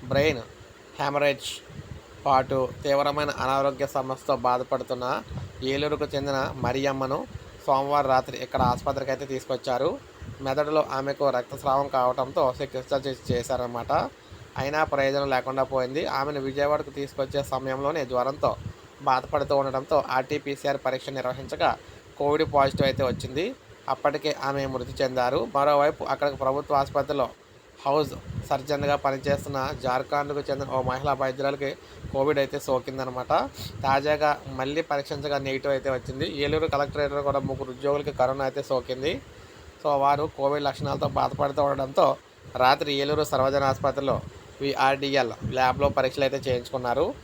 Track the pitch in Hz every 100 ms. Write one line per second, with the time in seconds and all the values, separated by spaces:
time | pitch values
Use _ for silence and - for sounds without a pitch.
0 | - 131 151 135 113 - - - - -
1 | 143 143 143 139 - - - - - -
2 | - - 143 135 131 135 127 - 147 139
3 | 143 143 147 - 127 139 139 135 139 143
4 | 131 131 - 135 123 123 123 131 127 123
5 | 123 139 - - - - 131 139 147 147
6 | 147 143 139 135 139 139 120 131 139 135
7 | 131 143 254 - - - - 135 139 147
8 | 135 131 131 131 127 131 123 123 - 135
9 | 135 131 139 131 - 127 - 123 147 262
10 | - - - - 135 135 147 156 147 135
11 | 139 139 143 123 123 139 139 135 139 135
12 | 123 127 - - 139 127 139 131 123 143
13 | 139 127 - 123 120 127 123 120 117 147
14 | 240 - - - - - 135 151 156 139
15 | 135 139 139 131 127 135 131 135 127 135
16 | 190 135 139 147 135 135 143 151 147 139
17 | 139 - 135 143 135 131 135 131 139 165
18 | 127 127 123 139 131 107 - - - -
19 | 139 131 - 151 139 143 135 131 135 151
20 | - 131 131 147 143 139 147 139 131 127
21 | - 135 123 127 135 151 160 113 - -
22 | - - 143 151 156 143 139 135 139 123
23 | 131 117 127 131 190 262 - - - 135
24 | 147 147 156 143 135 139 135 131 120 -
25 | 135 127 123 143 233 139 143 147 147 156
26 | - 135 143 131 135 139 143 143 139 139
27 | 139 143 120 - - - - - - 143
28 | 147 - - - - 139 135 143 143 143
29 | 143 135 143 139 143 139 135 143 127 127
30 | 131 147 143 143 143 135 135 131 127 127
31 | 143 135 135 131 139 139 139 - - -
32 | - 135 139 143 135 143 - 131 120 135
33 | 127 127 123 165 269 - - - 135 139
34 | 143 151 151 143 135 131 131 147 160 143
35 | 139 147 143 143 135 131 143 135 135 127
36 | - 131 165 156 143 156 156 143 143 147
37 | 143 143 143 139 135 131 131 127 139 143
38 | 147 131 127 135 135 135 135 131 123 127
39 | 139 233 - - - - - - 156 143
40 | 139 143 156 - 139 147 143 135 143 143
41 | 143 135 131 127 143 139 143 139 131 139
42 | 160 139 - - - 123 127 139 147 139
43 | 139 151 151 139 131 139 139 131 143 131
44 | 139 107 - - - - 139 - 135 139
45 | 139 139 120 110 - 127 127 131 143 135
46 | 131 131 135 135 123 123 123 135 123 120
47 | 175 277